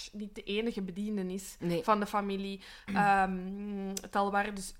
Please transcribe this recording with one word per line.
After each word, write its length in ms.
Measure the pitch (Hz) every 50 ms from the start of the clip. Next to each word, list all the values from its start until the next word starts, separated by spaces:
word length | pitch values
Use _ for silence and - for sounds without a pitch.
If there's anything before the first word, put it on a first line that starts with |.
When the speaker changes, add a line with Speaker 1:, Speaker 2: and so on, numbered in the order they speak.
| - - -
Speaker 1:
niet 220 | 208 214 208 208
de 80 | - -
enige 400 | - 202 208 226 233 233 214 196
bediende 500 | 185 170 196 208 214 214 202 185 185 180
is 240 | 196 - - - -
Speaker 2:
Nee. 240 | - 175 170 165 160
Speaker 1:
van 160 | - 214 208
de 60 | 208
familie, 540 | 202 - 208 202 196 196 190 196 196 196 190 - - - - -
Speaker 2:
Mm. 100 | - 196
Speaker 1:
ehm, 1120 | 202 208 202 196 196 190 185 190 185 180 190 196 202 202 208 202 196 196 190 196 196 - 196
Talwar. 440 | - 208 202 202 196 202 202 208 208
Dus 200 | 196 185 - - -